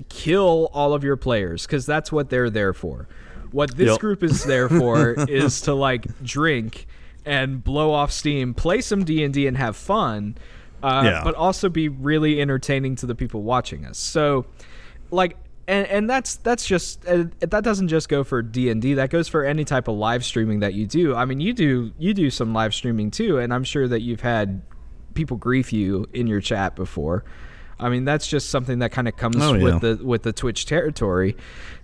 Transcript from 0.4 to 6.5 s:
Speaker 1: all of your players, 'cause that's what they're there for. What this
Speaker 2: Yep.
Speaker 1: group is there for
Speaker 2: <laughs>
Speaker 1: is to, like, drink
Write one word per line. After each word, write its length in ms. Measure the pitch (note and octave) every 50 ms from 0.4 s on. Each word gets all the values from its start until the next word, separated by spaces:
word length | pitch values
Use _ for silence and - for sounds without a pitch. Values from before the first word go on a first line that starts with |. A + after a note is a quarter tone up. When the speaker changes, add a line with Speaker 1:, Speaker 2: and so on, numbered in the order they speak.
| G3 F3 E3 D#3+ D#3+ D3+ -
Speaker 1:
all 200 | D3 C#3+ C#3+ D3
of 100 | C#3+ C#3
your 140 | C#3 C#3 B2+
players, 500 | - C3 A#2+ G#2+ F#2+ E2+ E2+ E2+ - -
'cause 180 | D#3 C#3 A#2+
that's 260 | D3 D3 D#3 D3 -
what 180 | D#3 D3 C#3+ B2+
they're 200 | C3 B2+ B2 A#2
there 240 | G#2 A2 G2+ F#2+ F2+
for. 340 | - - E2 C2 - F#2 - - - - - - - - -
What 240 | - C#3 F#3+ E3+ -
this 140 | D3+ B2+ A2+
Speaker 2:
Yep. 100 | A2 A2
Speaker 1:
group 240 | - G#2+ F#3+ - F3
is 220 | D#3+ - - -
there 240 | C#3+ C3+ B2+ B2+ B2
for 420 | D#3+ E3+ B2 A#2+ A#2 - - A#2
Speaker 2:
<laughs> 160 | A#2+ C#3+ D3 C3+
Speaker 1:
is 320 | C#3 C3+ C#3+ C3+ - -
to, 120 | - D3+ C#3+
like, 320 | C#3 C#3 C3 B2+ A#2 - - - - C3
drink 640 | A#2 - C#3+ D#3 E3